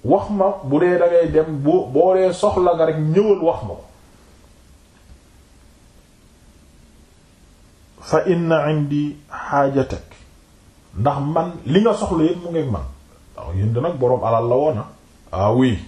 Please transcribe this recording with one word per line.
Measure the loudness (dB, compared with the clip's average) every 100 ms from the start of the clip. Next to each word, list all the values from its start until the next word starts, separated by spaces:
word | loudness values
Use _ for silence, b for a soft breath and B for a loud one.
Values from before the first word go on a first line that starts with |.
Wax | 2 0 0
ma, | 0 0 -2
bu | -2 0
dee | 2 2
da | 4
ngay | 2 2
dem, | 0 0 -2
bu, | 2 0 2
boo | 2 4
dee | 4 2
soxla | 0 0 2 0 2
nga | 0
rek, | 0
ñëwal | 0 2 2 2
wax | 2 -2
ma | -8
ko." | -14 -18 -20 -20 -20 -20 -20 -20 -20 _ -20 _ _ -20 -20 _ -20 _ -20 -20 _ -20 -20 _ _ _ _ -20 -20 -20 -20 -20 -20 -20 _ _ _ -20 _ -20 _ -20 -20
"Fa | -2 0 2
inna | 0 2 0 0
indi | 0 0 -2 -4 -8 -16
haajatak." | -16 -4 0 2 0 -2 -6 -14 -20 -20 -20 _ _ -20 _ _ -2
Ndax | -2 0 -2
man, | -2 -4 -8 0
li | 2
nga | 2
soxla | 0 -2 0
yépp | 0 -2
mu | -6
ngi | -4
ak | -4
man. | -6 -8 -16 -20 -20 -20 -16
Waaw, | -8
Hind | -2 -2 0
nag | -2 -2
boroom | 0 0
alal | 2 0 2
la | 2
woon, | 2 -2
ah. | -8 -18 -20 -20 -10
Ah | -2 2
oui. | 4 2 0